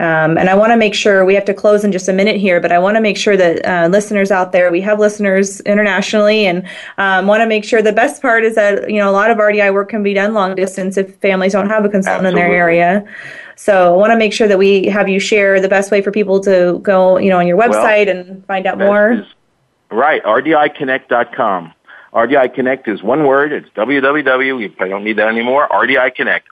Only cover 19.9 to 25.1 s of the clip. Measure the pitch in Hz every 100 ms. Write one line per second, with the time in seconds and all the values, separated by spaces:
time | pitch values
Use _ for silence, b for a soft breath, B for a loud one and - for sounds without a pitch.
19.9 | 104 143 127 104 117 143 151 147 - 135
20.9 | 131 - 123 120 - 113 92 82 _ _
21.9 | B B 107 120 143 123 - 127 131 117
22.9 | 95 104 143 139 139 147 123 - 104 113
23.9 | 143 135 151 139 131 135 131 98 - 95
24.9 | 98 107